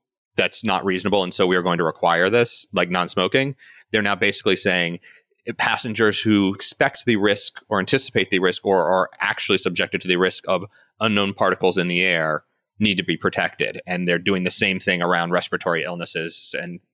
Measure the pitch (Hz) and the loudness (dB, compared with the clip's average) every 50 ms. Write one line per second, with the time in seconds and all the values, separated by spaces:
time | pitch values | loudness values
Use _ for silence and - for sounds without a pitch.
0 | _ _ _ _ _ _ - 113 92 90 - - 113 104 92 82 - 98 92 90 | _ _ _ _ _ _ -4 -2 -2 -2 -2 -4 -4 -2 -2 0 0 -2 -2 0
1 | 90 98 104 98 90 90 - - 95 90 92 90 87 92 85 82 85 80 - - | 0 0 0 0 0 0 0 0 2 2 2 2 2 0 0 0 0 -2 -2 0
2 | 87 85 85 85 92 101 113 120 120 - - - - - 101 90 90 87 90 90 | 2 2 4 4 2 4 4 2 2 2 -2 -6 -6 -4 -2 -2 0 0 0 -2
3 | 87 87 - 98 92 98 - 135 135 143 135 _ - - - - _ - 113 107 | -2 -2 0 -2 0 2 2 0 0 0 -6 _ -16 -20 -20 -20 _ -2 -2 0
4 | 101 101 101 90 110 101 - - - 104 90 - - 101 90 90 85 85 87 - | 0 0 0 0 0 0 0 0 2 2 2 2 2 2 2 2 0 -2 -4 -8
5 | _ - - - _ _ _ _ - 120 - - - 120 110 - - 117 104 113 | _ -18 -20 -20 _ _ _ _ -12 -10 -6 -2 -2 -2 -2 -2 -4 -4 0 2
6 | 110 107 101 - - 110 107 101 98 95 101 - - - - - 143 139 - - | 2 2 2 2 2 2 4 4 4 2 0 0 0 0 2 2 0 0 -2 -2
7 | - 127 113 95 104 104 101 - - - - - _ - 107 95 95 - 143 135 | -2 0 0 2 2 2 2 0 -2 -4 -6 -8 _ -2 0 0 0 2 0 0
8 | - - - 110 95 - 101 90 95 90 90 - - 101 95 90 80 85 95 92 | 0 0 0 -2 0 0 0 2 2 2 0 0 0 2 2 4 4 4 2 2
9 | 90 - - - 98 104 107 - - - 98 92 - 92 87 98 92 - - 87 | 2 0 -4 -4 -4 -2 -2 -2 -2 0 0 0 0 -2 -2 -2 -4 -2 -4 -4
10 | - 92 90 87 92 92 - - - - 95 87 98 - _ - _ _ _ - | 0 0 2 2 2 2 0 -2 -2 -2 -2 -2 -2 -8 _ -20 _ _ _ -4
11 | 107 113 104 101 101 98 98 - 104 92 90 - 92 90 87 92 87 90 87 87 | -2 0 2 2 0 0 0 0 0 0 2 2 2 2 2 2 0 0 0 0
12 | 92 92 87 82 78 78 76 76 _ _ _ _ _ _ _ 101 107 104 92 95 | 2 2 2 2 0 0 -2 -4 _ _ _ _ _ _ _ 0 0 0 0 0
13 | 87 87 82 - - 92 - 98 85 - - - 69 50 - - - 90 90 90 | -2 -4 -4 -2 -2 -2 -2 0 -2 -2 -2 -4 -6 -6 -6 -10 -8 -6 -6 -4
14 | 90 87 87 85 92 101 98 92 90 90 - - 110 98 92 90 - 98 90 87 | 0 0 0 0 0 -2 -2 -2 -2 -2 0 0 0 0 -2 -2 -2 -2 -2 0
15 | 87 87 90 85 85 85 87 87 - - 92 - - 90 85 80 67 87 87 85 | 0 0 0 0 0 0 0 -2 -2 -2 -6 -4 -2 -2 -2 -2 -4 -6 -8 -8
16 | 82 - - 82 82 82 - - - - - 69 - 175 175 - _ _ | -8 -8 -6 -6 -6 -6 -8 -10 -10 -8 -8 -8 -8 -10 -12 -14 _ _